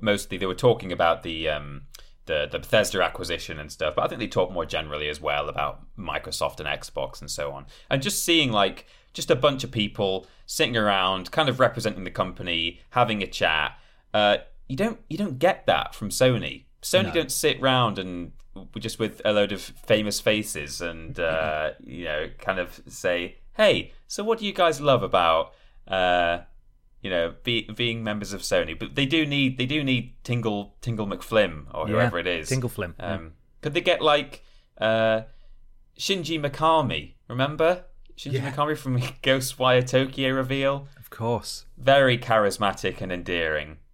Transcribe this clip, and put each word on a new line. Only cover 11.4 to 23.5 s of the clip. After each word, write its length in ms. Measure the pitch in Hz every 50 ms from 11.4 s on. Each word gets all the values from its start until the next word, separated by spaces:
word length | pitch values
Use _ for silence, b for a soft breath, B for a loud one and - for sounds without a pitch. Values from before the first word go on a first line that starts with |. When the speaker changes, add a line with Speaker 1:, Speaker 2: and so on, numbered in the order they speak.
| 151 131
Speaker 1:
of 100 | 131 135
representing 440 | 127 113 - 117 107 104 - 95 90
the 80 | 90
company, 680 | - - 92 92 - - 92 87 85 82 82 80 b b b b
having 320 | - 123 120 110 107 101 95
a 40 |
chat. 500 | - - - 95 82 80 76 73 - b b b b b b b _ -
Uh, 240 | 104 104 101 101 - - - - - - -
you 60 | 135
don't, 240 | 156 208 240 226 - - -
you 80 | 156
don't 220 | 196 208 170 127 131
get 260 | 165 190 - - -
that 300 | - 85 69 - - -
from 140 | - 107 98
Sony. 560 | - - 127 131 123 101 80 67 67 - - _ _ _
Sony 240 | - - 180 185 190
Speaker 2:
No. 60 | 180 -
Speaker 1:
don't 180 | 165 156 -
sit 280 | - - - 147 - -
round 360 | 131 131 127 127 120 107 98
and 360 | 98 92 92 90 87 85 - - - - - -
w-, 160 | 98 90 - - 107
just 200 | 110 113 - -
with 220 | 110 104 - - -
a 60 | 110
load 200 | 104 104 104 98 101
of 80 | 92
famous 580 | - - - - - - 110 107 104 104 - -
faces 640 | - 110 107 110 104 - - 76 73 73 - -
and, 360 | 87 85 82 82 80 80 - 87
uh, 520 | 82 80 80 80 78 78 76 76 78 76 -
Speaker 2:
<laughs> 80 | - -
Speaker 1:
you 200 | 58 67 85 85
know, 260 | 78 76 76 82 - -
kind 220 | - - 95 95 92
of 220 | 85 - - - -
say, 500 | - - - - 90 87 87 87 - - - - -